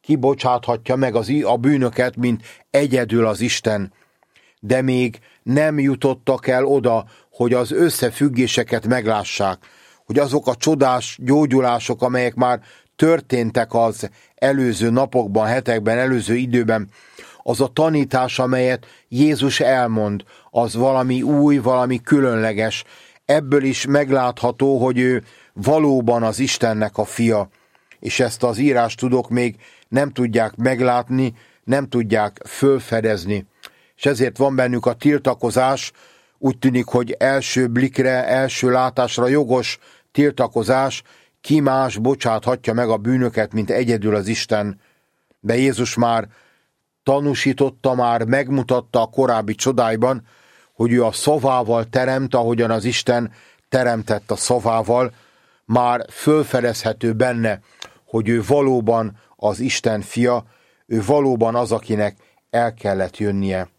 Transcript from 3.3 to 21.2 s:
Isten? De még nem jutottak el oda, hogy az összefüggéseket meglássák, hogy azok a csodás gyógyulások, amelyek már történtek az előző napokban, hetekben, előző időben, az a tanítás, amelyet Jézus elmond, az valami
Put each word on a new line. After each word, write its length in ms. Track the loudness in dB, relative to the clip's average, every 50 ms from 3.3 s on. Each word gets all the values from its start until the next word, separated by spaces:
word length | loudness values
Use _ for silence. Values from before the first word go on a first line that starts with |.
| 0 0
Isten? 520 | -2 -4 -4 -2 -2 -2 -2 -2 -4 -8 _ _ _ _ _ _ _ _ _ _ _ _ _ _
De 220 | -2 0 0 2
még 360 | 2 2 2 0 0 -2 -4 -10 _ _ _ _
nem 360 | _ 0 2 2 2 2 0 0
jutottak 680 | 0 0 0 0 0 0 0 0 _ -2 -2 0 0
el 180 | -2 0 0 2
oda, 400 | 2 2 2 2 2 0 0 -2 -6 -20 _ _ _
hogy 220 | _ -2 0 0
az 200 | 2 0 0 -2
összefüggéseket 1120 | 0 2 2 2 2 0 -4 -4 -2 0 -2 0 2 0 -2 0 0 -2 -2 -2 -4 -4 0
meglássák, 720 | -2 -2 0 0 -2 -2 -2 -4 -6 -4 -4 -2 -2 -4 -6 _ -20 _ _ _ _ _ _ _
hogy 140 | _ 0 0
azok 280 | 0 0 -2 -2 -2
a 80 | -2 -4
csodás 640 | -2 0 -2 2 2 2 2 2 0 -4 -6 -14 -8
gyógyulások, 800 | -2 2 2 2 4 4 2 2 2 2 0 -2 -2 -6 -4 -2
amelyek 320 | -2 -2 0 0 -2 -2 0
már 260 | 0 0 0 0 -2 _ -18 -20 _ _ _ _
történtek 760 | 2 2 4 4 2 0 _ -2 -2 -2 0 0 -2 -2 0 0
az 360 | 0 0 0 0 -4 -12 -14 _ _ _ _ _
előző 560 | _ 0 0 2 2 0 0 0 0 0 0
napokban, 560 | 2 0 0 0 0 -2 -2 0 0 0 0
hetekben, 520 | 0 -2 -2 -2 -2 -2 0 0 0 0 0
előző 360 | 0 0 -2 -2 -2 -2 -2
időben, 560 | -2 -2 0 0 0 2 2 0 -2 -4 -8 _ -20 -20 -20 _ -20 -20 -20 -20 _
az 180 | -6 -4 -2 0
a 80 | -2 -2
tanítás, 680 | 0 0 0 2 2 0 -2 0 0 -2 -2 -2 -2 -2
amelyet 480 | -2 0 0 0 0 0 0 -2 -6 -18 -20 _ _ _
Jézus 520 | 0 2 2 2 4 2 0 -2 0 0
elmond, 640 | 2 2 2 2 2 0 0 -2 -2 -2 -4 -6 -8 _ -20 -20 _ -4
az 240 | -2 -2 0 0 0
valami 480 | 0 2 2 2 2 0 0 -2 -2